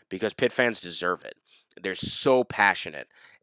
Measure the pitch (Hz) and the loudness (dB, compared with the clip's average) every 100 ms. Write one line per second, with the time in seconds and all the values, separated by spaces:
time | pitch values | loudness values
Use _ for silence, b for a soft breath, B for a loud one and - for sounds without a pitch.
0 | b 98 107 - 139 - 123 110 90 82 | b -4 -4 0 0 2 0 0 -8 -4
1 | 90 87 - - _ b b - 95 - | -4 -4 -8 -18 _ b b -10 -8 -6
2 | - - 143 131 123 - 101 92 90 73 | -6 -2 4 4 2 4 4 4 -4 -12
3 | - b b b | -14 b b b